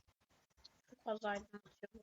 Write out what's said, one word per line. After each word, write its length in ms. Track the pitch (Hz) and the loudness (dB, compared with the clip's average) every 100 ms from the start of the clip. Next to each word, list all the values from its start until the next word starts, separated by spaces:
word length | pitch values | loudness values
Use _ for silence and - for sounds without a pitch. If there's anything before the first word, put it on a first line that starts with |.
| - _ _ _ _ _ - _ _ | -20 _ _ _ _ _ -20 _ _
Çok 80 | - | -4
az 200 | - 220 | 0 2
aydınlatıyor. 680 | 208 202 208 208 - - 202 226 | 4 2 0 -10 -12 -10 -10 -8